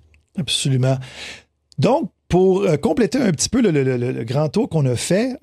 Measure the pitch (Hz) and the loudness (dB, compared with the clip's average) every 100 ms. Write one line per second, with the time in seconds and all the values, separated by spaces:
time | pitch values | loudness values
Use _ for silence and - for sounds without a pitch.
0 | _ _ _ - 127 - 143 131 131 135 | _ _ _ -8 -4 -2 0 2 2 0
1 | - - - - _ _ _ - 196 294 | -4 -16 -16 -18 _ _ _ 0 2 2
2 | 233 _ - 180 190 185 190 143 254 302 | -2 _ -2 4 4 4 2 0 0 2
3 | 208 262 226 143 - 240 214 147 131 123 | 0 2 0 0 -2 0 2 2 0 0
4 | 123 131 117 135 156 202 277 160 135 120 | -2 -4 -4 -2 0 -2 -2 0 0 0
5 | - 185 254 - | 0 0 0 -4